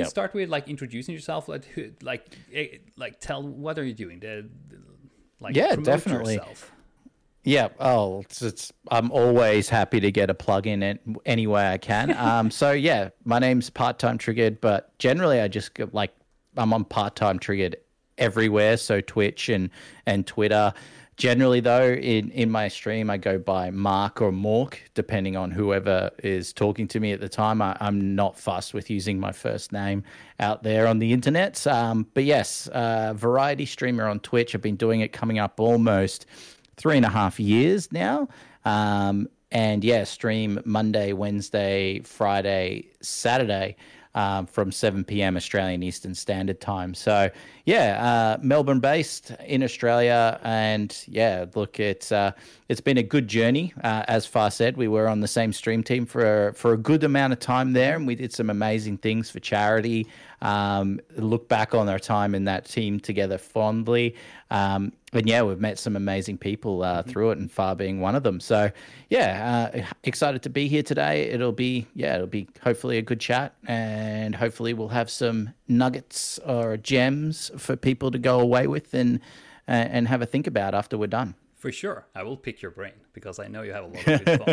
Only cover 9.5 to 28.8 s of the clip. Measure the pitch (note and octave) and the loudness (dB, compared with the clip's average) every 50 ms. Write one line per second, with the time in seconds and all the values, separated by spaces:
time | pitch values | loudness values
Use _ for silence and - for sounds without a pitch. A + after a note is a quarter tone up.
9.5 | G#2+ G#2+ G2 - A#2 A2+ G2 - - A2+ G2 G2+ F#2+ G#2 G2+ F#2+ F#2 - - - | 6 4 2 2 2 2 2 2 2 2 2 2 2 2 2 2 0 -2 0 0
10.5 | G2+ G2 G2+ A2 G#2 G2 G2 G2 G2+ G#2 - A#2 A2 - - - B2 A2+ A2 G#2+ | 0 0 0 -2 -2 -2 -2 -2 -4 -6 -8 -10 -10 -6 -4 -2 0 0 0 2
11.5 | G#2 G#2 G2+ F#2+ F#2 F#2+ - - A2 G#2+ A#2+ C#3+ - - A#2+ A2+ A2+ A#2 A2+ A2 | 2 2 2 2 0 -2 -2 -2 -2 0 0 0 0 0 2 2 2 2 2 0
12.5 | - - D3 C#3+ C#3+ D3 C3+ E3+ D3 G#2+ G2 F2+ - _ - A#2 A#2 A#2+ B2+ B2+ | 0 2 2 2 2 2 2 2 2 0 0 -4 -8 _ -4 0 0 2 4 4
13.5 | B2+ B2 A#2 - - - B2+ B2 B2 - - A#2+ A#2 A2+ - - A2 A#2 A#2 A2 | 2 2 0 -2 -4 -2 -2 -2 -2 0 -2 -2 -2 -2 -4 -4 0 2 2 2
14.5 | G#2+ - - A2+ G2+ G2 - _ _ - - B2+ C3+ E3 F#3 D#3+ C#3 A#2+ G#2+ G2+ | 0 0 2 2 2 0 -2 _ _ -2 0 2 2 2 2 2 4 2 2 0
15.5 | F#2+ G#2+ F#2+ - - - - - - G#2+ G2+ F#2+ - _ _ _ _ _ _ _ | -2 -6 -8 -8 -8 -10 -8 -6 -4 -4 -4 -4 -6 _ _ _ _ _ _ _
16.5 | _ A#2+ A#2 A2 A2+ A2+ G2+ - - A#2 G2+ G#2 - - A2+ G#2 F#2+ F2 - - | _ -2 0 2 2 2 0 -2 -2 -2 -2 -2 -2 0 0 0 0 0 -2 -2
17.5 | G2+ G2 F#2+ F2+ F2 - _ _ _ _ _ _ _ - B2+ A2+ G2 A2+ A2 A2 | -2 0 0 -2 -2 -6 _ _ _ _ _ _ _ -2 0 0 2 2 2 4
18.5 | G#2 G#2+ G#2 G#2+ A#2 A2+ - - A2 G2 F#2+ - - A2+ G#2 G#2 - - - - | 4 4 6 4 4 2 2 0 0 0 0 -2 0 0 0 0 0 -2 -2 0
19.5 | A#2 F#2+ F#2 F#2 - - - - - - - - G2+ G2+ F#2+ - - - G#2 G#2+ | 0 0 0 -2 -6 -10 -20 -20 -20 -8 -4 -2 0 0 -2 -2 -2 0 2 4
20.5 | G#2+ G#2+ G#2+ G2+ G2 - - - - - - _ _ - - B2 A#2+ A#2+ C3 B2+ | 4 4 4 2 0 -2 -10 -20 -20 -20 -20 _ _ -2 0 2 4 4 4 4
21.5 | B2 B2 A#2 A#2+ A#2+ B2 C3 B2+ B2 B2+ - B2 A2+ A2 G#2 - - - A2+ A2+ | 4 4 4 4 6 6 6 4 4 2 0 0 0 0 0 -2 -2 0 0 0
22.5 | A2 A2 G#2+ G2 - - - G#2+ G#2+ A2+ A2 G#2+ G2+ G2 F#2 G#2 F#2+ F#2+ F#2 - | 0 0 -2 -2 -4 -6 -6 -6 -4 -2 -2 -2 -2 -2 0 0 -2 0 0 0
23.5 | F#2+ F#2 F2+ F2+ F#2+ G2 G2 G2 G2 G2 G2+ G2+ - - A#2 G2+ F#2 F#2 G2+ G#2+ | 0 0 -2 -2 -4 -2 0 2 2 2 0 0 0 0 0 0 0 0 0 0
24.5 | G#2+ A#2 C3+ C3+ - - - - - - G#2 - A2 G2+ F#2+ F#2+ F#2+ F#2+ F#2 F2+ | 2 2 0 -2 -6 -14 -20 -8 -6 -6 -4 -2 -2 -2 -2 -2 -4 -4 -4 -4
25.5 | E2+ F#2+ G#2 G2+ G2 G2 F#2+ G2+ F#2+ F#2 F#2+ - - - - G2+ F#2+ F#2 F2+ - | -2 -2 0 0 0 0 2 2 2 2 0 -2 -6 -6 -4 -2 -2 -2 -4 -6
26.5 | - - G#2 G#2 G2+ - A2 G2 - A#2 G#2+ G#2 G2+ F#2+ G#2 F#2+ - - G#2+ A2 | -4 0 0 0 0 0 -4 -4 -2 -2 -2 -2 -2 -4 -6 -6 -2 0 2 2
27.5 | A2 A2 G#2 F#2+ F#2+ - G#2+ G#2 G2+ G2+ G2 G2 G2 G2 G2+ F#2+ - - - - | 2 2 0 0 -2 -2 -2 -2 0 0 0 0 0 0 0 0 -2 -4 -6 -4
28.5 | F#2 F2+ G2+ - - G#2 | -4 -4 -6 -8 -8 -10